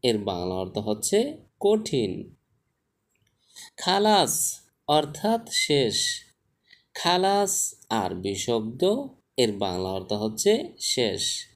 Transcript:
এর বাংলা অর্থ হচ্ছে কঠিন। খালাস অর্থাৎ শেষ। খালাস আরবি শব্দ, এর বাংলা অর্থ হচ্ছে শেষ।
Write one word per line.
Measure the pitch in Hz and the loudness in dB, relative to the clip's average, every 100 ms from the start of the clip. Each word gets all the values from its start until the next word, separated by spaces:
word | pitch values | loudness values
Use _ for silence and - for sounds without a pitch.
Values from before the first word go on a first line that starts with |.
এর | 127 107 | 2 2
বাংলা | 101 90 90 | 0 -4 -2
অর্থ | 92 92 101 | -4 -4 -6
হচ্ছে | 107 107 - 202 269 311 - _ | -4 -4 0 0 0 -6 -18 _
কঠিন। | 196 214 214 139 104 104 - - _ _ _ _ _ _ _ _ _ _ _ - - - | 0 0 0 -2 -2 -4 -12 -18 _ _ _ _ _ _ _ _ _ _ _ -20 -20 -8
খালাস | - 190 214 208 135 - - - _ _ - | 0 2 4 4 4 0 -4 -6 _ _ 2
অর্থাৎ | 151 147 151 208 226 - | 2 2 -2 0 0 -2
শেষ। | - - 147 120 98 - - - _ _ _ _ _ _ | -4 2 2 2 0 -2 -4 -10 _ _ _ _ _ _
খালাস | - 170 180 190 202 202 - - - - | -4 0 2 4 2 2 0 -4 -6 -4
আরবি | 110 95 92 98 | -2 -2 -4 -4
শব্দ, | 98 - 117 110 127 180 226 277 - _ - | -4 0 0 0 0 0 0 -4 -16 _ 0
এর | 120 101 | 0 2
বাংলা | 98 90 95 | -2 -2 -2
অর্থ | 95 92 | -4 -4
হচ্ছে | 107 110 110 - 220 339 - | -2 -2 0 2 2 -2 -8
শেষ। | - - 113 92 - - - | -4 0 0 0 -4 -6 -12